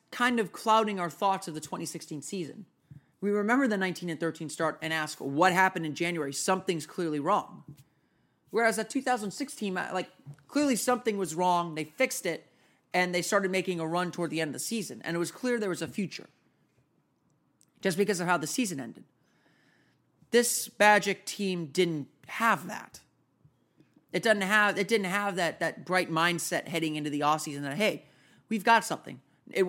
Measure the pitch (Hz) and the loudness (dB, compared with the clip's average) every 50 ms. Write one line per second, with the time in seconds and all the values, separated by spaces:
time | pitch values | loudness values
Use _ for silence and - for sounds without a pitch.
0 | _ _ - - 240 247 247 233 208 165 - - - 226 220 220 220 214 202 185 | _ _ -4 0 0 2 2 2 0 -2 -6 -2 2 4 6 6 4 4 0 -2
1 | 175 165 147 - 208 190 190 185 - 175 151 156 151 - 185 175 170 - - 156 | -4 -4 -2 0 0 0 0 0 -4 -8 -8 -10 -8 -8 -8 -8 -6 -8 -8 -10
2 | - - 160 143 - - 202 190 160 131 - - 196 - _ _ _ - - - | -10 -10 -10 -10 -8 -6 -6 -6 -6 -8 -10 -14 -18 -20 _ _ _ -20 -20 -20
3 | - _ _ _ 190 202 202 208 202 214 240 269 277 233 214 190 190 185 170 - | -20 _ _ _ -2 0 2 2 2 2 4 4 4 2 2 0 0 -2 -2 -4
4 | 180 175 160 139 170 160 156 - 165 147 - - 165 156 - - 160 160 160 160 | -6 -6 -4 -2 -2 -4 -4 -4 -8 -8 -4 -2 -2 -2 -2 -2 -4 -4 -2 -2
5 | 151 151 - - 123 139 139 151 180 185 175 185 190 185 - - 160 156 143 - | -2 -4 -6 -8 -6 -2 2 4 6 6 6 6 4 4 2 0 -4 -4 -2 -2
6 | 170 175 175 165 143 139 143 - - 185 190 185 - - 175 156 143 - - - | -2 -2 0 -2 -4 -4 -4 -2 0 0 0 0 0 -2 -2 -2 -4 -6 -6 -4
7 | 175 160 151 147 139 175 208 175 - - - - - - - - _ _ _ _ | -4 -2 -2 -2 0 2 2 2 0 -4 -10 -18 -18 -20 -20 -20 _ _ _ _
8 | _ _ _ _ _ _ _ _ _ _ - 220 233 226 202 214 214 220 - 269 | _ _ _ _ _ _ _ _ _ _ 0 2 2 4 2 0 -2 -4 -4 -2
9 | 262 262 247 226 214 196 - - 277 - - - 214 196 185 180 - - - 185 | 0 0 0 0 -2 -6 -6 -6 -8 -8 -6 -6 -6 -4 -4 -4 -4 -4 -4 -4
10 | - - - _ _ 143 - - _ - - 285 294 277 247 180 - 247 247 254 | -6 -6 -12 _ _ -18 -18 -18 _ -4 0 2 2 4 2 2 2 2 2 2
11 | - 226 202 196 190 151 156 170 180 180 175 175 170 170 156 156 151 151 - - | 2 0 0 0 -2 -2 -2 0 2 2 2 2 0 -2 -4 -6 -8 -6 -2 -2
12 | 262 254 - - - 175 160 - - _ _ _ _ _ _ _ _ _ - 180 | -2 -2 -2 -4 -4 -4 -6 -6 -10 _ _ _ _ _ _ _ _ _ 0 0
13 | 180 180 175 175 165 - 214 196 196 185 190 185 180 190 180 165 160 160 170 175 | 0 2 0 -2 0 2 2 2 2 2 0 0 0 -2 -2 -2 -2 -2 -2 -2
14 | 180 175 - - 170 156 156 160 160 147 135 135 - - 226 226 170 - 127 113 | -2 -4 -4 -4 -4 -4 -2 -2 -2 -2 -4 -6 -6 -4 -4 -4 -4 -6 -10 -10
15 | - - 170 170 175 - - - - 247 240 233 208 190 165 143 165 135 - - | -6 -4 -2 -2 -2 -4 -6 -4 -2 -2 -2 0 -2 -2 -4 -4 -6 -6 -4 -6
16 | 190 - - - - - _ _ _ _ _ _ _ _ _ _ _ _ _ _ | -6 -6 -6 -12 -16 -18 _ _ _ _ _ _ _ _ _ _ _ _ _ _
17 | _ _ _ _ _ _ _ _ _ _ _ _ _ _ _ _ - 190 160 185 | _ _ _ _ _ _ _ _ _ _ _ _ _ _ _ _ -2 0 2 2
18 | 202 196 202 170 175 175 175 160 156 147 - - 247 190 170 135 123 113 - - | 2 2 0 0 2 2 2 2 0 -2 -2 -2 -2 -2 -2 -6 -8 -10 -12 -16
19 | - _ _ _ _ _ _ _ _ _ _ _ _ _ _ _ _ _ _ _ | -20 _ _ _ _ _ _ _ _ _ _ _ _ _ _ _ _ _ _ _
20 | _ _ _ _ _ _ - 240 233 - - - - - - - 208 208 208 196 | _ _ _ _ _ _ 4 4 4 4 0 -2 -4 -6 2 6 8 8 8 8
21 | - 202 185 - - - - - 202 190 185 175 165 139 135 175 180 170 160 147 | 6 2 -2 -4 -6 -10 -6 -4 -2 -2 -2 -2 -4 -2 0 2 2 2 0 -2
22 | 131 - _ _ - - - - 226 233 202 139 170 180 214 - - - - - | -6 -8 _ _ -18 -12 -4 0 2 2 2 2 -2 -8 -12 -12 -14 -16 -20 -20
23 | - _ _ _ _ _ _ _ _ _ _ _ _ _ _ _ _ _ _ _ | -20 _ _ _ _ _ _ _ _ _ _ _ _ _ _ _ _ _ _ _
24 | _ _ - 185 160 226 214 202 196 185 214 214 208 202 190 196 196 170 226 214 | _ _ -4 0 2 4 4 4 2 4 4 4 4 4 2 0 0 2 0 0
25 | 196 180 190 202 208 202 180 185 175 160 - - 170 151 - - 139 - 180 185 | 2 0 -2 -2 -2 -2 0 0 0 -2 0 -2 -2 -4 -4 -6 -4 0 0 0
26 | 175 - 165 160 165 175 175 160 - - 175 143 - - 151 165 160 156 151 151 | 0 2 2 2 2 2 2 0 -2 -2 -2 -2 -2 -2 -2 -2 -2 -2 -2 -4
27 | 147 151 143 143 147 147 156 151 - - 143 143 143 139 139 196 214 202 143 - | -4 -4 -2 2 2 2 2 2 0 -6 -8 -6 -6 -6 -2 0 0 0 0 -2
28 | - - _ _ _ _ _ _ _ - 220 208 180 233 233 220 220 - 160 - | -8 -16 _ _ _ _ _ _ _ -4 -4 0 4 6 6 6 4 0 -4 -6
29 | - - 139 127 - _ _ _ _ - - 190 190 | -6 -10 -14 -14 -16 _ _ _ _ -4 0 0 0